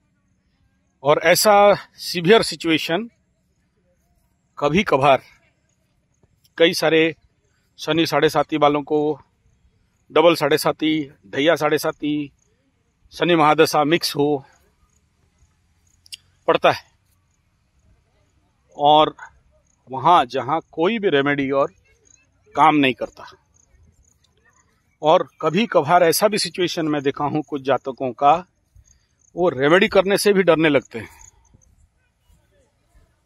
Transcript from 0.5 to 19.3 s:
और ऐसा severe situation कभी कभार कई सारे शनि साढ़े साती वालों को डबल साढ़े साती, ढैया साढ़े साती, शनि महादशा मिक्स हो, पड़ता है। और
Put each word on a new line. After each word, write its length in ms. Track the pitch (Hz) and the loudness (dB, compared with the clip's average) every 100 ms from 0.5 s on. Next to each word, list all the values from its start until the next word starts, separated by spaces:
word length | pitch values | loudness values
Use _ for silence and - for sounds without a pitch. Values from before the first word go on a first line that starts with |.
| _ _ _ _ _ | _ _ _ _ _
और 180 | 135 156 | -2 0
ऐसा 500 | 165 175 214 202 202 180 - | 2 2 4 4 4 2 -4
severe 480 | - - 175 170 226 | -18 -12 -4 2 2
situation 680 | - 160 165 156 - 170 233 _ _ _ _ _ _ _ _ _ _ _ _ _ _ - | 2 -6 -4 -2 -2 -6 -8 _ _ _ _ _ _ _ _ _ _ _ _ _ _ -6
कभी 260 | 147 170 | -2 -2
कभार 380 | - 139 143 - - _ _ _ _ _ _ _ _ _ _ _ _ - | 0 0 2 2 -2 _ _ _ _ _ _ _ _ _ _ _ _ -2
कई 160 | 170 | 0
सारे 420 | - 156 160 160 147 _ _ _ _ _ - | 0 0 0 0 -4 _ _ _ _ _ -12
शनि 260 | - 160 160 | -6 -2 -2
साढ़े 240 | 143 156 | 0 0
साती 280 | 156 - 156 | 0 -4 0
वालों 260 | 147 147 | 0 0
को 360 | 139 151 151 139 _ _ _ _ _ _ _ _ _ | -2 -4 -4 -6 _ _ _ _ _ _ _ _ _
डबल 240 | 147 170 160 | 2 4 4
साढ़े 220 | 143 151 | 0 0
साती, 540 | 165 - 156 156 139 _ _ | -2 -4 -4 -4 -8 _ _
ढैया 280 | 135 151 151 | -2 0 0
साढ़े 220 | 151 151 | 0 -2
साती, 540 | 160 - 147 151 143 _ _ _ _ _ _ _ _ | -4 -6 -6 -6 -8 _ _ _ _ _ _ _ _
शनि 220 | - 156 165 | -4 -2 2
महादशा 480 | 151 151 156 156 | 2 2 2 0
मिक्स 320 | 147 165 - 147 | -2 -2 -4 -4
हो, 300 | 147 139 - _ _ _ _ _ _ _ _ _ _ _ _ _ _ _ _ - _ _ - | -4 -4 -8 _ _ _ _ _ _ _ _ _ _ _ _ _ _ _ _ -20 _ _ -4
पड़ता 240 | 156 170 | 0 0
है। 200 | - - _ _ _ _ _ _ _ _ _ _ _ _ _ _ _ _ _ _ - | -2 -8 _ _ _ _ _ _ _ _ _ _ _ _ _ _ _ _ _ _ -2
और 380 | 147 151 151 - - | 2 4 2 -4 -18